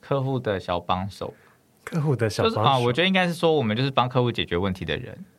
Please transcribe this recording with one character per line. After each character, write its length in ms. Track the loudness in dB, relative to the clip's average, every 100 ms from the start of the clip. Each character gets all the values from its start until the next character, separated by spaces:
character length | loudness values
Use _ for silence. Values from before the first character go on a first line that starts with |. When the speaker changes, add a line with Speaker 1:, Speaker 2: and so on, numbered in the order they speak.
Speaker 1:
客 200 | -2 -2
户 160 | 0 -2
的 220 | -2 -4
小 220 | -2 -4
帮 280 | 0 -2 -2
手。 240 | -8 -12 -12 -20 _ _ _
Speaker 2:
客 160 | -6 -4
户 160 | 0 0
的 120 | 0
小 140 | 2
帮 80 | 0
手。 60 | 2
Speaker 1:
就 60 |
是， 60 | 2
啊， 80 | 4
我 160 | 2
觉 80 | 2
得 40 | 2
应 80 |
该 140 | 2 2
是 40 |
说 200 | 2 2
我 80 | 2
们 140 | 2 0
就 80 |
是 60 | 0
帮 180 | 2 2
客 120 | 2
户 120 | 0
解 120 | 0
决 120 | -2 0
问 180 | 0
题 100 | -2
的 120 | -4 -6
人。 280 | -6 -16 -20